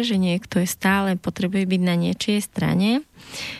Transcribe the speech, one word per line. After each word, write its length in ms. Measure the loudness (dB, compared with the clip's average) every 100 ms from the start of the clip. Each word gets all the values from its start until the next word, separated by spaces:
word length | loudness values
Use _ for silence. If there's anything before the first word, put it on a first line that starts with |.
| 0
že 80 | 2
niekto 480 | 2 0 -2 -2
je 40 | -2
stále, 500 | 0 0 2 2 -2
potrebuje 480 | -4 -4 -2 0 0
byť 140 | 2
na 160 | 2 2
niečej 400 | 0 -2 0 -2
strane, 640 | -2 -4 0 2 2 2 -2 -20 -18 -12 -12 -12